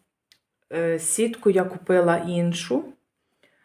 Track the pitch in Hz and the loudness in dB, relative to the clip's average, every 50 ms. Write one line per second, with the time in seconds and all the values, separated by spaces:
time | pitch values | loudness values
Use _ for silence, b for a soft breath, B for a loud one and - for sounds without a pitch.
0 | _ _ _ _ _ _ _ _ _ _ _ _ _ - - 165 170 165 165 160 | _ _ _ _ _ _ _ _ _ _ _ _ _ -8 -4 -2 0 0 -2 -2
1 | 165 - - - 226 226 226 - - 208 185 190 180 185 - 180 - - 185 180 | -2 -2 0 0 0 -2 -2 0 2 2 4 4 0 -2 -6 -6 -2 2 2 4
2 | 175 175 170 170 175 175 175 175 175 175 170 - - - 247 294 - - - _ | 4 4 2 0 -2 -2 -2 0 0 0 -2 -4 -4 -4 -4 -4 -4 -8 -14 _
3 | _ _ _ _ _ _ _ _ _ _ _ _ | _ _ _ _ _ _ _ _ _ _ _ _